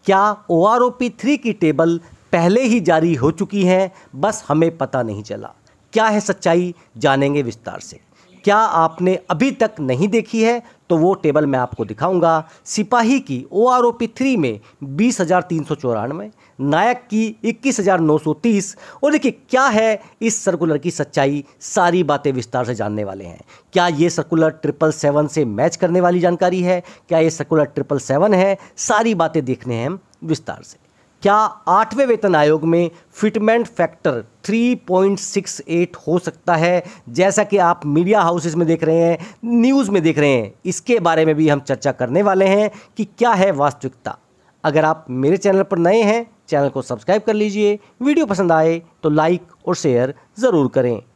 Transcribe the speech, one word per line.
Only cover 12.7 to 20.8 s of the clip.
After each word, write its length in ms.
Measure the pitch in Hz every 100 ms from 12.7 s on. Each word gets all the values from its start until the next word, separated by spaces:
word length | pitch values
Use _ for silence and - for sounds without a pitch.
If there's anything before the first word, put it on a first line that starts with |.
| - 208 247 226 269
की 260 | 269 127 131
ओआरओपी 560 | 180 240 247 240 233 233
थ्री 280 | - 262 247
में 220 | 135 104 - _
बीस 380 | 139 139 233 -
हजार 200 | 165 180
तीन 220 | 175 165
सौ 120 | 147 147
चौरानवे, 540 | 127 110 117 160 214 _ _ -
नायक 360 | 139 156 220 247
की 420 | - 214 220 220
इक्कीस 360 | 214 226 269 233
हजार 200 | 190 180
नौ 180 | 160 151
सौ 160 | 156
तीस। 420 | 151 233 208 190 - - -
और 80 | 285
देखिए 200 | 302 285 - _
क्या 160 | 254 269
है 360 | 214 220 208 - _
इस 220 | 220 -
सर्कुलर 340 | - 170 165
की 140 | 151